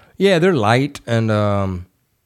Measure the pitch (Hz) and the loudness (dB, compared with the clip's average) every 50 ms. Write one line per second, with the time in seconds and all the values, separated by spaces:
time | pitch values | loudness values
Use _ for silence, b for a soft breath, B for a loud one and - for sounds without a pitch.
0 | b b b b 185 196 190 165 165 190 180 135 101 104 117 127 139 143 143 - | b b b b 0 2 2 2 2 2 2 2 2 2 2 2 0 -2 -6 -10
1 | - - 117 117 113 110 107 107 104 104 101 101 98 95 92 90 87 - _ _ | -8 -4 -2 -2 0 0 0 0 0 0 -2 -2 -2 -4 -6 -8 -10 -14 _ _
2 | _ _ _ _ _ | _ _ _ _ _